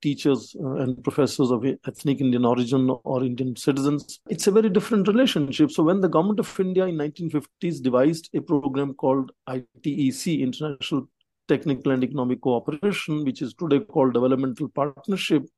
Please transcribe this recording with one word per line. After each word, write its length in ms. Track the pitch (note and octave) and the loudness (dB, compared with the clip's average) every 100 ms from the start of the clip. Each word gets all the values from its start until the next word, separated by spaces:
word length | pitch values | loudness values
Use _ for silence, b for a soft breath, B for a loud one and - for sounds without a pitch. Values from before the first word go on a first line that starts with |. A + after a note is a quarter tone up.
teachers, 520 | D3+ C#3 D3+ C3+ - - | -4 0 2 2 -2 -10
uh, 120 | C#3+ C#3 | -6 -4
and 200 | C3 B2+ | -4 -2
professors 480 | - - C3 - C3 | -4 0 0 2 0
of 140 | A#2+ | 2
ethnic 560 | B2+ B2 - - D3+ C3+ | 0 -4 -8 -6 -2 0
Indian 240 | C3 B2 | 2 2
origin 460 | B2 B2 A#2+ C3+ B2+ C3 | 2 2 2 2 2 0
or 200 | - C3 | -2 -2
Indian 320 | C3 B2 B2+ A#2+ | -2 -4 -6 -4
citizens. 640 | - C#3 C#3 D3 - - - | -2 0 0 -2 -6 -20 -10
It's 180 | E3 - | -2 2
a 20 | |
very 180 | G3 A3 | 4 4
different 400 | F#3+ - A3 G3 | 2 2 0 2
relationship. 640 | G#3+ C4 - C#3 B2 D3+ | 4 2 2 -2 2 2
So 120 | - | 4
when 200 | D#3+ F#3+ | 2 4
the 60 | F#3 | 2
government 300 | D#3 F#3 G#3 | 2 2 0
of 200 | D#3 - | -4 -4
India 240 | F#3 F#3 | -2 0
in 140 | F#3 E3 | 0 -2
nineteen 320 | D3+ D3+ E3+ | -6 -6 -4
fifties 500 | D3+ - _ - C3+ | -4 -6 _ -6 -2
devised 480 | B2+ B2 C#3 E3 - | 0 4 4 2 -4
a 60 | D#3+ | -8
program 500 | C#3 D3+ C#3 C3 C#3+ | 0 0 0 -2 -4
called 400 | C3 C#3+ C3+ C3 - - | -2 0 0 -2 -10 -10
I 180 | C3 B2+ _ | -10 -10 _
T 80 | - | -6
E 200 | C#3+ C3+ | 0 0
C, 320 | B2+ - D#3 | 0 -2 0
International 680 | C3+ B2+ D3+ C#3 - D3+ - _ _ _ _ | -2 -4 -8 -8 -4 -4 -4 _ _ _ _
Technical 440 | C#3+ D3+ C3 C#3+ | 0 0 -2 0
and 120 | C3 | 0
Economic 360 | B2+ C#3 B2 B2+ | 0 -2 -2 -2
Cooperation, 840 | C#3 A#2+ A#2 D3+ G3+ F3+ - D3+ | 0 0 -2 -2 -2 -2 -4 -2
which 180 | C#3+ B2 | -2 -4
is 120 | C3 | -8
today 260 | - E3+ C#3+ | -6 0 0
called 340 | - D#3+ C3 | 2 2 2
Developmental 540 | A#2+ B2+ C3 C3+ B2 C3+ | 4 2 2 0 -4 -8
Partnership 760 | - C#3+ C#3 - F#3+ - D#3 C3 | -4 -4 -4 -6 -4 2 0 0